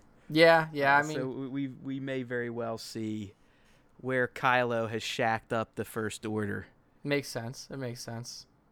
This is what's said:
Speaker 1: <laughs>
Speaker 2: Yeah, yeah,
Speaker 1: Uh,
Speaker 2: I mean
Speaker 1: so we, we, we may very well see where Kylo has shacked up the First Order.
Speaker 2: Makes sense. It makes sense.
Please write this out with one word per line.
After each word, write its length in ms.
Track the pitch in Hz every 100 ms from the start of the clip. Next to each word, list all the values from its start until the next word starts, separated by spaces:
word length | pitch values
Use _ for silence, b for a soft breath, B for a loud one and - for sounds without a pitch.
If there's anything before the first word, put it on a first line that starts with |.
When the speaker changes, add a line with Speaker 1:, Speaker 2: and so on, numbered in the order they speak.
| -
Speaker 1:
<laughs> 240 | _ _
Speaker 2:
Yeah, 380 | 151 165 165 156
yeah, 240 | 151 139 143
Speaker 1:
Uh, 40 |
Speaker 2:
I 40 |
mean 140 | 151 151
Speaker 1:
so 100 | 131
we, 200 | 123 135
we, 200 | 139 139 120
we 160 | 135 135
may 240 | 135 131
very 260 | 120 123 120
well 280 | 117 117 113
see 560 | - 113 110 107 101 - b b b b b _
where 300 | 127 131 123
Kylo 600 | - 135 127 123 117 113
has 140 | 113
shacked 480 | - - 120 113 -
up 240 | 117 110 -
the 100 | 107
First 400 | - 110 - 110
Order. 420 | 107 104 101 95 _ _ _
Speaker 2:
Makes 240 | 143 143 143
sense. 400 | 127 117 131 -
It 80 | 139
makes 240 | 127 120
sense. 460 | - 117 120 - - _ _